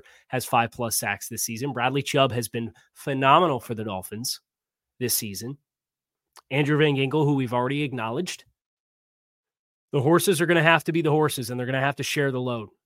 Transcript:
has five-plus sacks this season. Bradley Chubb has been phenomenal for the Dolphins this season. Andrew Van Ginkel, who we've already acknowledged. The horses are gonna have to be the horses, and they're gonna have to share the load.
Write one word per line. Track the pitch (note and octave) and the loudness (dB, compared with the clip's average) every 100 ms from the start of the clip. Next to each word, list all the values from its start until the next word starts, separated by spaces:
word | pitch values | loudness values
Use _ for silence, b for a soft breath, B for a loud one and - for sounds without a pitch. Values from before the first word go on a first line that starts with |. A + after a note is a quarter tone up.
| - b b | -6 b b
has | B2+ | -6
five-plus | - A#2+ A2+ - A#2 - | 0 2 2 -2 -4 -2
sacks | A2 G2+ - | -2 -4 -6
this | A2 | -8
season. | - A2+ C#3 | -8 -6 -6
Bradley | B2 B2 C#3 | -2 0 0
Chubb | C3+ C#3+ C3+ | 0 2 2
has | A#2 A2+ | 0 -4
been | A#2+ A#2 - b - | -6 -8 -10 b -12
phenomenal | - C3+ C3+ D3+ F3 C3 | -6 0 6 6 6 0
for | - A2 | -4 -8
the | |
Dolphins | A2 F#2+ - G#2+ B2 - _ _ _ _ _ - | -6 -8 -8 -8 -8 -8 _ _ _ _ _ -6
this | B2 | -2
season. | - A2 F#2+ A#2 C#3+ _ _ _ _ _ _ _ - - | -2 -4 -8 -10 -12 _ _ _ _ _ _ _ -20 -4
Andrew | C3 D3 D3 | 0 2 4
Van | D3+ C3+ | 4 2
Ginkel, | C3+ D3+ D3 | 0 2 2
who | C#3+ | 2
we've | B2+ | 0
already | B2 B2+ C#3 | 0 -2 -2
acknowledged. | D3 B2+ A2+ B2 F3+ - _ _ _ _ _ _ _ _ _ _ _ _ _ _ _ | -4 -4 -6 -4 -6 -10 _ _ _ _ _ _ _ _ _ _ _ _ _ _ _
The | C#3+ | -2
horses | C3 E3+ E3+ E3 | 2 4 4 2
are | D#3+ | 2
gonna | E3+ | 4
have | D#3 E3 - | 6 4 2
to | |
be | E3 | -2
the | D#3+ | 2
horses, | D3+ D3+ - A#2 | 2 0 -2 -6
and | B2 | -6
they're | B2 | -4
gonna | C3 | -2
have | C3+ C#3 | -2 -2
to | |
share | C#3 - C#3 | -4 -2 0
the | B2+ | -2
load. | B2+ A#2+ G2+ _ | -4 -6 -8 _